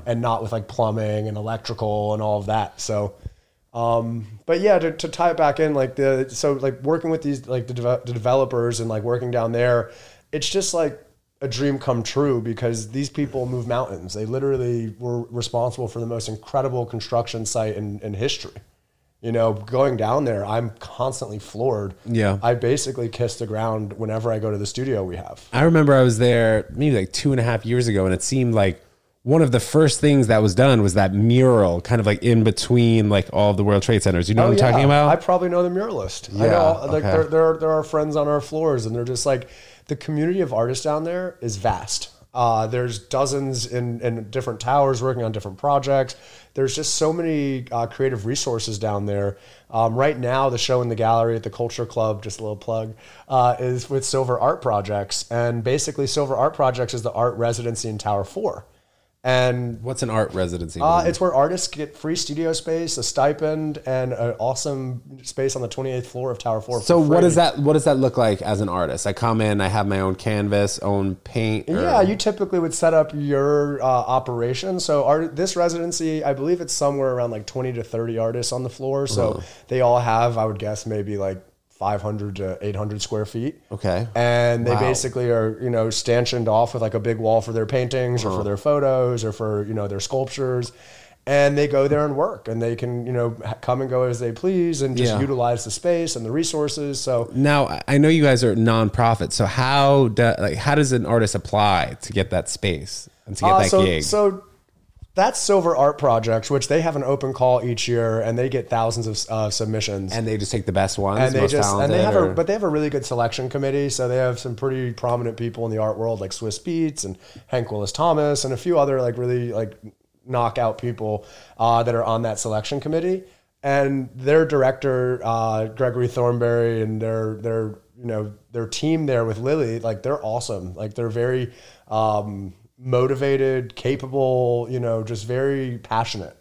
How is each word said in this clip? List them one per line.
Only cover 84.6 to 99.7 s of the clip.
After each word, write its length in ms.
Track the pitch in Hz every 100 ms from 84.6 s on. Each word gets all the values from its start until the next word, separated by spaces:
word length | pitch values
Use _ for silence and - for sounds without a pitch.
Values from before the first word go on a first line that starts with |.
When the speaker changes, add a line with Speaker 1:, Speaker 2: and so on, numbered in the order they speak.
| 117
Speaker 1:
they 60 |
Speaker 2:
Wow. 80 | 107
Speaker 1:
basically 500 | 127 127 127 123 120
are, 280 | 117 110 110
you 80 | 127
know, 180 | 117 113
stanchioned 600 | 110 - 120 120 123 113
off 260 | 107 117
with, 80 | 123
like, 120 | 110
a 80 | 113
big 160 | 110 113
wall 240 | 110 113
for 100 | 113
their 140 | 113 107
paintings 580 | 127 123 131 123 123
or 60 | 110
for 60 | 92
Speaker 2:
Uh-huh. 80 |
Speaker 1:
their 120 | 101 101
photos 720 | 151 147 139 131 127 120 110
or 80 |
for, 320 | 104 110 104 104
you 80 |
know, 120 | 110 101
their 140 | 98
sculptures. 720 | - 135 131 139 131 123 120 - - - - _ -
And 300 | 143 143 143
they 100 | 147
go 220 | 139 139
there 160 | 147 147
and 100 | 139
work, 320 | 185 185 -
and 140 | 113
they 160 | 117 117
can, 280 | 123 120 120
you 60 |
know, 240 | 123 117 113
ha-, 140 | 104 110
come 220 | - 127
and 80 | 135
go 140 | 127
as 180 | 127 117
they 100 | 120
please 500 | 110 185 185 170 151
and 140 | 135 123
just 200 | 123 107
Speaker 2:
Yeah. 40 |
Speaker 1:
utilize 460 | 135 131 120 120 113
the 60 |
space 440 | - 175 170 165 123
and 100 | 113
the 60 |
resources. 680 | 143 165 156 147 147 143 135
So 280 | - 120 117
Speaker 2:
Now, 340 | 123 143 147 131
I, 140 | - -
I 80 | 143
know 100 | 156
you 160 | 165
guys 180 | 147 123 120
are 100 | 107
nonprofit, 800 | 113 113 110 - 113 113 73
so 120 | - 101
how 640 | - 127